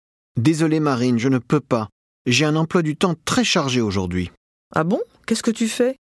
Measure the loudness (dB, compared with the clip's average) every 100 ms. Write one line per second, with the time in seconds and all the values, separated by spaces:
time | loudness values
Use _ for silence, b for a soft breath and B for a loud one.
0 | _ _ _ 0 2 2 2 2 0 0
1 | 0 2 2 0 0 -2 0 -4 -4 _
2 | _ _ -2 0 2 0 0 0 0 0
3 | -2 -2 -2 -2 0 0 0 0 0 -2
4 | -2 -4 -6 -10 _ _ _ -4 -2 -2
5 | -4 _ -6 -4 -2 -2 -4 0 -2 -2
6 | _